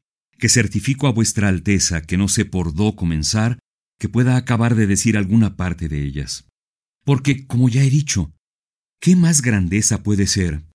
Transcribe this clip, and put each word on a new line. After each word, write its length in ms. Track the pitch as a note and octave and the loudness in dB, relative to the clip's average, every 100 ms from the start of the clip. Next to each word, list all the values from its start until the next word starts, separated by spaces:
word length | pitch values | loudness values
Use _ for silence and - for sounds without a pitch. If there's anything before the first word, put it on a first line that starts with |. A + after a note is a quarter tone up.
| _ _ _ - | _ _ _ -4
que 100 | B2 | 0
certifico 600 | B2+ G2+ G#2 C3 C#3 C#3+ | 2 2 -2 -2 0 0
a 40 | |
vuestra 360 | A2+ A2 - G2+ | 0 0 0 0
Alteza 560 | F2+ F2+ F#2+ - E2 | 0 0 0 0 -4
que 140 | D#2+ F2+ | -4 -2
no 100 | G2 | 0
sé 180 | - G2+ | 0 -2
por 300 | F#2 E2 D#2 | -2 -4 0
dó 200 | G#2+ - | -2 0
comenzar, 640 | E2+ D#2+ D2+ G#2+ A2+ B2 _ _ _ - | -4 -2 -2 0 -2 -4 _ _ _ -10
que 120 | G#2 | -4
pueda 280 | A#2+ B2+ B2+ | 0 2 2
acabar 380 | B2 A2+ A#2 A2+ | 0 0 2 2
de 100 | G2+ | 2
decir 320 | G2 A#2 G#2+ | 2 2 0
alguna 380 | F#2+ A2+ G2+ G2 | 2 2 2 -2
parte 320 | F2+ E2 D#2+ | -6 -4 -6
de 140 | D2 | -4
ellas. 440 | C#2+ C#2 C#2+ - _ _ _ _ _ _ | -6 -8 -10 -12 _ _ _ _ _ _
Porque, 440 | - C3 C3+ C3+ - | -2 0 0 -2 -2
como 200 | A#2 B2+ | 0 2
ya 160 | B2+ | 2
he 60 | C#3 | 2
dicho, 420 | D3 D3 F#2+ D#2 _ _ _ _ _ _ - | 2 0 -4 -4 _ _ _ _ _ _ -2
¿qué 160 | E3+ F3+ | 2 4
más 260 | E3+ E3 | 4 2
grandeza 640 | A#2+ G#2 F2 G2+ - G2+ | 2 0 0 0 0 -2
puede 240 | G#2 G2+ F#2+ | -2 0 0
ser? 360 | G2+ F2+ D2 - | 0 -2 -4 -12